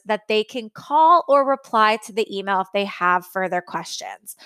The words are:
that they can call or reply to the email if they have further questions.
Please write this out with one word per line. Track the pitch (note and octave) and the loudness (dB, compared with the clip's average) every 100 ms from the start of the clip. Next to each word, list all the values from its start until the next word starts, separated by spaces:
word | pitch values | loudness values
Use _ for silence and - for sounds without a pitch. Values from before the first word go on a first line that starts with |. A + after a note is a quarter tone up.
| G3+ | -6
that | G#3+ - | -6 -2
they | G#3+ | -2
can | G#3+ B3+ A3 | -2 -8 -12
call | - - D4 D#4+ F4 - | -14 -2 2 6 6 4
or | C#4 | 2
reply | C4+ C4+ - A3+ G#3+ A3 | 2 -2 -2 2 2 2
to | - | -4
the | G#3 G#3+ | -4 -4
email | G3 G3 F#3+ | -4 -2 -2
if | F#3+ | -2
they | G3+ G3 | -4 -4
have | - F3+ F3+ F3 | -2 0 0 -2
further | G3 F#3 F3+ | -6 -4 -4
questions. | F3 E3+ E3+ - F#2 G2 - - | -6 -10 -10 -14 -14 -16 -20 -20